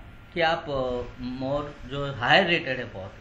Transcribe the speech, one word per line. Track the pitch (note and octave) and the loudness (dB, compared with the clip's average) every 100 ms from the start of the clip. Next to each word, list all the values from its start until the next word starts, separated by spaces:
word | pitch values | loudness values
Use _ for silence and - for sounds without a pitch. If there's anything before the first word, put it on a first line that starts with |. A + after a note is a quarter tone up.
| - - - | -16 -18 -8
कि | F3 | 2
आप, | D#3+ E3 D3+ | 2 2 0
अ, | C#3 B2+ B2 A#2+ - | -2 0 -2 -4 -8
more | B2+ B2+ C3 C#3+ D3 - B2+ | -8 -4 -2 -2 -2 -8 -8
जो | C#3 C#3 | -4 -4
हायर | C3 B2 D#3+ F#3 | 0 6 6 8
रेटेड | E3+ C3+ B2 | 2 0 -4
है | |
बहुत | A#2 G2+ F#2+ - | -4 -8 -10 -12